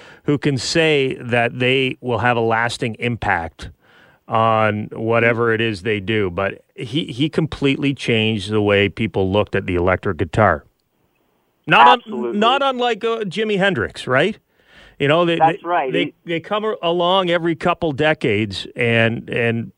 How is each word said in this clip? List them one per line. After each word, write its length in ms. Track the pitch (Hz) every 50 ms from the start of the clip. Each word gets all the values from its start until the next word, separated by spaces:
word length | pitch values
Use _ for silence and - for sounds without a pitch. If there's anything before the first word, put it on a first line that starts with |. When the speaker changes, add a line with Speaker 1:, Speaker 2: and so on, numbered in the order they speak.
| - - - - _
Speaker 1:
who 140 | - 147 135
can 180 | - 147 139
say 580 | 123 - - - 165 160 156 151 143 135 131 -
that 440 | - 131 117 120 120 117 117 - 123
they 380 | 123 127 131 135 131 127 131 -
will 180 | 123 123 120 107
have 180 | 117 123 120
a 40 | 117
lasting 540 | 113 113 113 113 117 120 - - 139 117 107 -
impact 680 | - 120 120 - - 104 95 87 82 87 - - - - - _ _ _ _ - - _ _ _ _ -
on 600 | 113 113 113 113 110 110 110 107 104 107 113 -
whatever 600 | - 113 113 113 117 117 117 117 117 113 117 117
it 80 | 113 110
is 220 | 117 113 110 82
they 160 | 90 117 107 104
do, 320 | 95 107 110 107 101 90
but 340 | 87 98 98 98 - - - _ _
he, 300 | - 147 104 117 165 -
he 220 | - 131 117 160 151
completely 640 | - 196 160 - - - 139 151 170 - 143 139
changed 580 | 139 - - - 117 110 107 110 110 104 92 104
the 120 | 107 107
way 260 | 104 101 101 98 101 98
people 420 | - - 113 104 - 101 95 92
looked 260 | 95 104 101 - -
at 100 | 98 82
the 80 | 82 87
electric 420 | 87 87 92 90 87 - 104 85
guitar. 480 | 76 - 76 - 113 107 95 80 73 - _ _ _ _ _ _ _ _ _ _ _ _ _ _ _ _ _ _ _ _
Not 200 | 156 170 214 233 247
un-, 100 | 254 240
Speaker 2:
Absolutely. 400 | - 220 220 - - - - 208
Speaker 1:
not 240 | 214 233 262 277
unlike, 420 | 277 269 254 240 247 240 233 190 233
uh, 140 | 226 226 226 214
Jimi 340 | 185 147 208 220 214 208 180
Hendrix, 480 | 190 202 180 117 92 - - - -
right? 320 | - 127 135 170 196 - - _ _ _ _ _ _ - - - - _ -
You 100 | 143 139
know, 160 | 151 170 175
they, 120 | 170 170
Speaker 2:
That's 240 | 160 160 165 175 -
Speaker 1:
they, 80 | 160 175
Speaker 2:
right. 240 | 175 180 - -
Speaker 1:
they, 120 | - 175 165
Speaker 2:
He 100 | 135 - _ _
Speaker 1:
they 160 | 165 165 160
come 240 | 165 - 202 214 214
a-, 120 | 220 208 -
along 460 | 175 170 170 180 175 180 190 196 185 170
every 280 | 170 175 160 170 160
couple 340 | - - 175 170 - 175 160
decades, 760 | 139 113 151 156 156 - - 127 101 104 110 101 92 - - - -
and, 520 | - 120 117 117 117 113 113 117 - - -
and 440 | - 127 117 117 113 117 113 - -